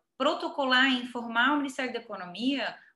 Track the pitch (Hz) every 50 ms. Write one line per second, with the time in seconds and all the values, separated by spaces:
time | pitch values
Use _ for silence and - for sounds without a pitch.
0 | _ _ _ - 262 302 339 - 349 320 - 294 269 254 254 254 262 269 254 247
1 | 240 247 - 240 226 233 226 233 247 269 302 294 277 277 - - 262 240 226 233
2 | - - 208 196 180 175 175 196 240 269 285 254 214 175 - - - _ _